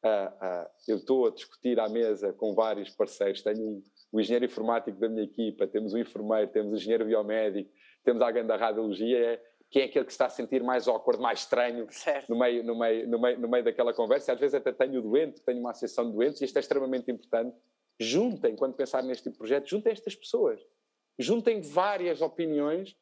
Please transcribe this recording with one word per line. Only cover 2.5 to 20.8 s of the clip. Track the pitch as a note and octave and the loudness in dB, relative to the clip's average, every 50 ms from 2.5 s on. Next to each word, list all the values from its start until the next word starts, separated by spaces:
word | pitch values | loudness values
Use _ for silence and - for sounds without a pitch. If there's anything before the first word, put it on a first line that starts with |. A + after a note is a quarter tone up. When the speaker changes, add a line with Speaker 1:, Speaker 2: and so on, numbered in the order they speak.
| G2+ | 2
Speaker 1:
vários | A2 A2 A2 G#2+ G2+ G2 - | 2 2 2 0 -4 -6 -10
parceiros, | - _ G#2 F#2+ - - G2+ G2 F#2+ - | -2 _ -4 -4 0 -2 -2 -2 -2 -2
tenho | - A2 G#2+ A2 A2 | -2 -4 -2 -2 -4
um, | A2 G#2+ G2 G2 _ _ _ _ _ | -6 -6 -8 -12 _ _ _ _ _
o | - A2 | 0 0
engenheiro | G#2+ A2+ A#2+ A#2+ B2 | 2 2 2 0 0
informático | A#2+ - - A2 A2+ A#2 A#2 A#2 A#2 G2+ F#2+ | -2 -4 -4 -2 0 0 0 -2 -4 -4 -2
da | A2 A2+ | -2 -2
minha | A2+ A2 | 0 -2
equipa, | G#2+ - - - A#2 G#2+ G2 - G2 | -4 -4 -4 -4 -4 -4 -2 -2 -4
temos | F#2+ - G#2+ A2 G#2 G2 | -2 0 -4 -2 -2 -4
o | A#2 | -4
enfermeiro, | A#2 - - - G#2+ G#2+ A2 A2 G#2+ - | -4 -4 -6 -8 -2 0 2 2 0 0
temos | - G#2+ G#2+ G2+ | 0 -2 -2 -2
o | A2 | -4
engenheiro | G#2 - A2 A#2 A2+ A2+ | -4 0 0 0 0 2
biomédico, | G#2+ A2+ G#2+ G#2+ G#2 A2 A2 A2 G#2+ F#2+ G2+ F#2+ - _ _ _ - _ _ _ | 2 2 0 0 0 0 0 0 0 -2 -4 -8 -8 _ _ _ -20 _ _ _
temos | B2 A#2+ A2+ | 2 4 4
alguém | B2 A#2 A2+ A#2+ A2+ | 2 2 2 0 0
da | A2 A2+ | 0 0
radiologia, | G2+ A#2 A2+ G#2+ A2 A2+ G#2+ G2 F#2 G#2+ A#2 B2+ A#2+ | 2 2 0 0 0 -2 -2 -2 -2 0 2 2 2
é | A#2 A#2 A#2 A2+ - _ _ _ _ _ | 2 2 0 -4 -8 _ _ _ _ _
quem | - C3+ | 2 2
é | C3+ | 2
aquele | B2+ - C#3 B2+ | 4 0 0 0
que | B2+ | 0
se | - | 0
está | - C3 | -2 -2
a | B2 | -2
sentir | - - B2 - C3 C3 | 0 -6 -6 -2 0 0
mais | A#2+ B2 B2+ B2 A#2 | 0 2 0 2 2
awkward, | B2+ A#2 A2 - B2+ A#2 G#2+ | 2 0 2 2 0 0 2
mais | B2+ A#2 A2 - | 0 -2 -2 -2
estranho | - - - A#2+ A#2+ A#2+ A#2 A#2+ A2+ G#2 | -2 0 2 2 2 0 0 -4 -8 -10
Speaker 2:
Certo. | - - - E3 D3 C#3 - - | -12 -8 -2 -2 -2 -2 -2 -2
Speaker 1:
no | A#2 A#2 | 0 2
meio, | B2+ B2 A#2+ A#2+ | 4 4 4 2
no | A#2 A#2 A#2 A2+ | -2 -2 -2 0
meio, | A#2 A2+ A2+ A2+ A2+ A#2 | 2 2 2 2 0 0
no | A#2 A2+ | 0 2
meio, | A#2+ B2 A#2+ A#2+ | 2 2 0 0
no | A#2+ A#2 | -2 0
meio | B2 B2 A#2 | 2 2 2
daquela | A#2 A2+ - A#2+ A#2+ A2+ | 2 2 2 0 0 2
conversa. | - A#2 G#2+ B2+ C#3 C#3+ - | 0 2 2 2 2 2 -2
E | B2+ | 0
às | - | 2
vezes | C3+ C#3 C3 | 2 2 2
até | C#3 - C3 | 2 0 -2
tenho | A#2+ - C3 C3+ C3+ B2+ | 0 2 0 0 0 -4
o | |
doente, | A2+ G#2+ A2 C#3+ D#3+ D3 - - | -2 2 2 2 2 2 -4 -6
tenho | _ - B2 B2 | _ -2 -2 -2
uma | A#2+ A#2+ | -4 -6
associação | A#2 - - A2+ - - A#2+ A#2 | -6 -6 -8 -4 -2 -2 -2 -2
de | G#2+ | 0
doentes, | G#2 A#2+ D3 D3 - | 2 0 0 2 -2
e | C#3+ | -6
isto | B2+ - | -2 0
é | C#3+ | -2
extremamente | C3 - C#3 C#3 C3+ C3 C3 B2+ A#2+ - | 0 2 0 0 0 0 -2 -2 -2 -4
importante. | B2 A2 - _ - A2+ A2+ B2 A#2+ _ _ _ _ _ _ _ _ _ | -6 -8 -6 _ -2 0 0 -2 -6 _ _ _ _ _ _ _ _ _
Juntem, | A2+ A2+ B2 E3+ A3 B3+ G#3 - - A#2+ A2 | -4 0 2 2 2 2 0 0 0 0 2
quando | - C#3 C3 B2+ | 2 -2 -2 0
pensarem | - C#3 C3 - C3 B2+ C3 | -2 -4 0 0 -2 -2 -2
neste | B2+ - - | -6 -6 -6
tipo | - - | -10 -10
de | _ | _
projeto, | A2+ A2 C3 C#3+ C#3+ - | -2 0 0 0 0 -2
juntem | F#3 G#3+ G#3+ A#3 | -4 0 0 0
estas | A3 - - G#3 F#3+ | 0 0 -6 -10 -10
pessoas. | - - - - A#3+ A3 C#3+ A2 G#2 - _ _ _ | -10 -8 -4 0 2 2 2 0 -4 -10 _ _ _